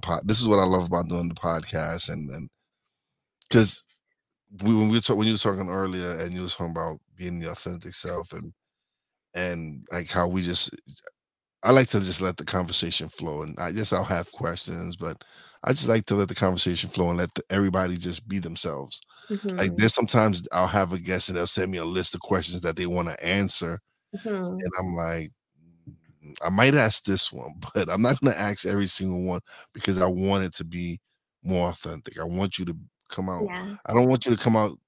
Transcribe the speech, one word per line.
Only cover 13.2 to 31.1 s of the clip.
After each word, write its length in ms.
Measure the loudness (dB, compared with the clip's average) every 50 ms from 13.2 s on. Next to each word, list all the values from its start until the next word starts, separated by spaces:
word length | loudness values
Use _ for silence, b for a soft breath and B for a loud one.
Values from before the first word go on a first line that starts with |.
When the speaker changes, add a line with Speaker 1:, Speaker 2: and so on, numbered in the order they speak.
| -8 -6 -6 -6 -6
Speaker 1:
and 120 | -8 -6 -6
I 120 | -6 -4
guess 220 | -4 -4 -2 0 0
I'll 100 | 0 0
have 260 | 0 0 -2 -2 -4 -8
questions, 600 | -6 -4 -4 -4 -4 -6 -8 -6 -8 -8 -8 -8
but 260 | -8 -8 -8 -8 -10 B B B B B B B B 0
I 80 | 0 2
just 140 | 2 4 4
like 160 | 4 2 4
to 80 | 2 2
let 140 | 4 2 2
the 60 | 2
conversation 540 | 2 2 2 2 2 0 0 0 -2 -4 -2
flow 200 | 0 2 2 2
and 100 | 2 0
let 140 | -2 -2 -4
the, 80 | -8 -6 -2
everybody 460 | 0 2 2 2 2 2 0 0 -2
just 300 | -4 -4 -6 -6 -6 -6 -6
be 100 | -6 -6
themselves. 600 | -6 -6 -6 -6 -6 -6 -6 -6 -8 -10 -12 -14 B B B B B B -6 -6 -4 -4 -2 0
Like, 120 | 0 0
Speaker 2:
Mm-hmm. 60 | 2
Speaker 1:
there's 160 | 4 4 4 4
sometimes 520 | 4 2 4 4 6 6 4 2 0 -4 -2 0
I'll 140 | 0 2
have 260 | 2 2 2 2 2 -2
a 60 | -4
guest, 300 | -2 -2 -2 -2 -2 -2
and 80 | -2
they'll 100 | -2 -2
send 240 | 0 0 0 -2 -2
me 60 | -2 -4
a 60 | -4
list 300 | -2 -2 -2 -2 -2 -4
of 60 | -8
questions 400 | -2 0 0 0 0 -2 -4 -4 -2
that 120 | -2 -2
they 100 | -2 -2
wanna 300 | -2 -2 -2 -2 -2 -4 -4 -2
answer, 560 | 0 2 2 2 0 0 -2 -2 -4 -6 -8 -12 _ _ _ _ _ -14
Speaker 2:
Mm-hmm. 480 | -8 -6 -4 -4 -4 -4 -4 -6 -6 -6
Speaker 1:
and 80 | -4 -4 -4
I'm 140 | -4 -2 -2
like, 360 | -2 -2 -2 -4 -4 -6 -8 -14 _ _ _ _ _ _ _ _ _ _ -20 -20 _ _ _ _ _ -20
"Mm, 100 | -20 -12 -6 -2
I 60 | 0
might 260 | 4 6 6 6 8
ask 280 | 6 4 4 2 -2 -2
this 260 | 0 0 0 0 -2
one, 220 | -4 -8 -12 -12 -12 -14
<laughs> 120 | -14 -4 -2
but 140 | 0 0 2
I'm 120 | 2 2
not 180 | 4 4 4 4
gonna 140 | 4 2 2
ask 300 | 2 0 -2 -2 -2 -2
every 220 | 0 0 0 0
single 340 | 0 -2 -2 -2 -2 -2 -2 -2
one 180 | -2 -2 -4 B B B B B B -8
because 260 | -2 -2 0 2 4
I 60 | 4
want 360 | 4 4 2 4 4 4 2 2
it 80 | -2 -4
to 80 | -6 -8
be 340 | -6 -6 -6 -6 -6 -6 -8 -12 _